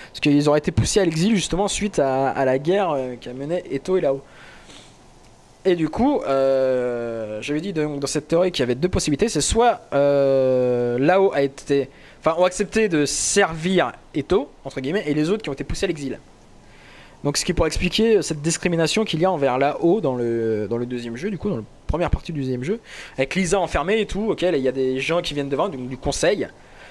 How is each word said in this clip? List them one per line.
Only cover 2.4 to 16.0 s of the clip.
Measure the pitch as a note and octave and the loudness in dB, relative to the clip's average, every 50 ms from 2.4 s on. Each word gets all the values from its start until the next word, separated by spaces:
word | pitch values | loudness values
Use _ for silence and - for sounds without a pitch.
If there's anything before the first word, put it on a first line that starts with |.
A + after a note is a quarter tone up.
| C3+ | 2
la | C3 B2+ | 2 2
guerre, | C3+ C#3+ E3 F#3 G3+ G3 E3+ | 2 2 0 2 2 2 0
euh, | D3+ C3+ C3 B2+ B2 A#2 | 0 -2 -4 -6 -8 -10
qu'a | - B2+ B2 | -12 -12 -10
menée | C3 C#3 D3 E3+ F3+ - - | -8 -6 -4 -4 -4 -4 -6
Eto | - C3+ - - F#3+ | -8 -6 -4 -2 -2
et | F#3 | 0
Lao. | E3 C#3 C#3 C#3 - - - - - - - - - - - - - - - - - - - - - - - - - - - - - | 2 0 -2 -2 -6 -14 -20 -20 -20 -20 -20 -20 -20 -20 -20 -20 -20 -20 -20 -20 -20 -20 -20 -20 -20 -20 -20 -20 -20 -20 -12 -2 0
Et | F#3+ F3 | 0 2
du | E3+ D#3+ D3 | 2 0 -2
coup, | - - A#3 C#4+ D4 - | 0 0 2 2 2 0
euh, | - - C3+ C3+ C3+ C3+ C3+ C3+ C3+ C3 C3 B2+ B2 B2 A#2+ A#2+ A#2 A#2 A#2 A2+ A2 G#2 G#2+ G#2+ G#2+ | 0 0 0 2 2 4 4 2 2 2 2 0 0 -2 -2 -4 -4 -6 -6 -6 -6 -8 -8 -8 -6
j'avais | C3 D3 D#3 | -4 -4 -4
dit | E3 G3+ | -4 -4
donc | F3+ D#3 D3+ D3+ D3 C#3+ | -2 -2 -2 -2 -4 -4
dans | C#3 | -4
cette | C3+ - D3+ - | -4 -4 -4 -2
théorie | - E3 E3 F#3 F#3 | 0 2 2 2 2
qu'il | F3 - | 0 0
y | C3 | 0
avait | A#2+ B2 | 0 0
deux | C3 D#3 F#3 | 0 -2 0
possibilités. | F#3+ F#3 - D#3 D3 - G#3+ A#3 | 0 0 0 0 0 0 0 0
C'est | - D#3 | 0 0
soit, | C3+ - - A3+ A#3+ A#3+ G3+ - - - - | 0 0 2 4 4 4 2 0 -4 -2 0
euh, | C#3 C#3+ C#3+ C#3+ C#3 C#3 C3+ C3+ C3+ C3 C3 C3 B2+ B2+ B2 B2 A#2+ A#2+ A#2+ A#2+ | 2 4 4 4 4 4 4 4 4 4 4 2 2 2 2 2 0 0 0 0
Lao | B2 C#3 D#3+ F3+ G3 G3 G3 - | 2 4 4 4 4 4 4 2
a | D3 C#3 | 2 0
été, | C3+ C#3 - - - C#3+ C#3 B2+ - - - - - - - | 0 -2 -6 -4 0 0 0 0 -2 -8 -20 -20 -20 -10 -2
enfin, | - D#3 E3 E3 | -2 0 2 4
ont | F3+ | 2
accepté | F#3+ F#3 - G#3 - - A3 A3 G#3 | 2 2 -2 -4 -2 0 0 2 2
de | E3+ D3+ D3 | 2 2 0
servir | C3+ - - - - - G3 G3+ E3 E3 D#3+ D#3 F3+ F#3+ F3 C#3+ A#2 - - - - - | 0 -2 -4 -2 0 2 2 2 2 0 -4 -2 0 2 2 2 0 -4 -12 -14 -8 -6
Eto, | D3+ C3 - F3+ A3 C#4+ - - - - | -4 0 2 2 0 0 -2 -12 -14 -14
entre | C#3 - C#3 | -10 -10 -6
guillemets, | C3 C3+ E3+ G#3+ F3+ | -4 -2 -2 -2 0
et | D3+ C#3+ | 0 0
les | D3+ D3+ E3 | 0 2 0
autres | G#3 G#3+ - | 0 -2 -4
qui | D#3+ | -8
ont | C3+ | -8
été | - - | -8 -6
poussés | - - - G3 | -6 -4 -4 -2
à | |
l'exil. | F#3 D#3+ D3 | -4 -4 -4